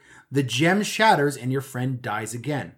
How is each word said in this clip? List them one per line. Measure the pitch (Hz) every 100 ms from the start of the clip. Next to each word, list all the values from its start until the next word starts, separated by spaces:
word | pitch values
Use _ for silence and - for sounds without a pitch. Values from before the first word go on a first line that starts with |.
| _ - _
the | 135
gem | 127 117 165 208
shatters | 208 - 220 165 143 127
and | 123
your | 135
friend | 135 123 127 127
dies | 123 104 107
again. | 123 139 139 85